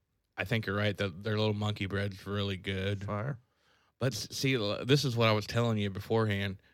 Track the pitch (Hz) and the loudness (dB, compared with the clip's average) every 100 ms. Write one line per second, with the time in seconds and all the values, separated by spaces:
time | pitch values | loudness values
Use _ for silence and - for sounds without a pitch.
0 | _ _ _ - 95 113 104 101 107 95 | _ _ _ -8 -2 -2 0 0 0 0
1 | 101 80 104 107 107 101 104 104 95 98 | -4 -4 -2 0 2 0 -2 -2 -2 -2
2 | 101 95 - 101 101 92 92 95 95 101 | -4 -6 -6 -4 -2 -4 -4 -2 -2 -2
3 | 101 104 120 139 _ _ _ _ _ - | -2 -4 -4 -6 _ _ _ _ _ -4
4 | 131 - - - 139 131 104 104 117 143 | -4 -2 -6 -2 0 2 0 -2 4 4
5 | 135 117 113 107 101 117 120 110 101 95 | 4 4 4 4 2 0 2 2 0 -2
6 | - 113 110 98 101 92 _ | 0 2 4 2 -2 -6 _